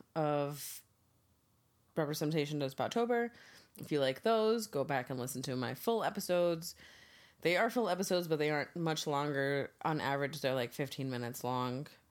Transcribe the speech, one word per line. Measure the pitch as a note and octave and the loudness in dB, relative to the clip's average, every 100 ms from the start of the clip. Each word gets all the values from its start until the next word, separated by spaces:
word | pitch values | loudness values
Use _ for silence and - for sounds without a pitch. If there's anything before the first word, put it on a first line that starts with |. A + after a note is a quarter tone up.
| - | -8
of | - D3+ D3 C#3+ D3 - - - _ _ _ _ _ _ _ _ _ _ - | -2 2 2 0 -4 -10 -12 -18 _ _ _ _ _ _ _ _ _ _ -2
Representation | D3 D3+ D3+ D#3+ C#3+ D3 | -2 0 0 0 0 -2
Dose | C#3 - | -4 -2
October. | A#2 - A#3 A#3+ A#3+ - - - - - | -2 0 2 2 0 -4 -20 -20 -20 -18
If | - | -4
you | D3 | 2
like | C3+ C3 | 2 2
those, | A3 A3+ A3 A3+ A3 | 2 4 4 2 0
go | C#3+ | -2
back | C#3 C#3 B2 | 0 0 0
and | B2+ | -4
listen | B2 C3 | -4 -6
to | C3+ B2+ | -4 -2
my | A#2+ | -2
full | C3 - A3+ | -2 0 0
episodes. | D#3+ G3+ - F3+ F3 E3 E3 - - - - - - _ | 0 -2 0 2 4 2 -4 -12 -18 -20 -20 -20 -20 _
They | E3 F3 | 0 4
are | A3+ | 2
full | B3+ A3 | 2 0
episodes, | F3+ F#3+ F3+ F3 | 0 2 0 2
but | D#3 | 2
they | D3+ | 2
aren't | D3+ C#3 - | 2 -2 -2
much | E3 D3+ - | -2 0 0
longer. | C#3+ D3 C#3 C#3 C#3+ C3 - | 0 0 0 2 0 -2 -4
On | - D#3 | -2 0
average, | C3 C#3 C#3+ D3 | 0 0 -2 -2
they're, | C3+ | 0
like, | C3 A#2+ | 0 -2
fifteen | - C3+ - C3+ | -4 -6 -4 -4
minutes | B2 A#2+ A#2+ | -4 -4 -4
long. | B2 B2+ B2 B2+ D3+ - _ | -2 0 0 -2 -8 -14 _